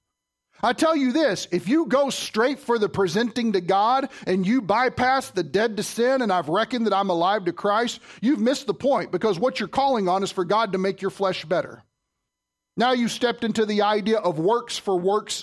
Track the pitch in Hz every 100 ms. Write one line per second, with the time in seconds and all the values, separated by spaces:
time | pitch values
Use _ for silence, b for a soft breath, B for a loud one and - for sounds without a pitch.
0 | _ _ _ _ _ b 226 247 320 320
1 | 254 262 285 151 - 175 180 311 311 262
2 | 277 - - 214 247 277 - 233 202 -
3 | 190 175 240 - 233 196 175 190 220 262
4 | 254 B - 185 185 262 185 208 254 -
5 | 247 269 - 185 160 185 233 208 180 -
6 | 240 262 233 180 151 185 226 247 220 190
7 | 196 170 175 214 180 170 202 208 240 -
8 | B B 226 285 226 277 - - 262 240
9 | 170 180 220 170 247 - 208 - 277 247
10 | 185 190 190 - 175 208 226 190 190 196
11 | 196 - 190 180 156 175 - - _ _
12 | _ _ _ _ _ _ _ - 240 254
13 | 233 - 240 233 226 220 214 208 202 214
14 | 202 220 175 156 175 233 233 - - 185
15 | 185 208 208 -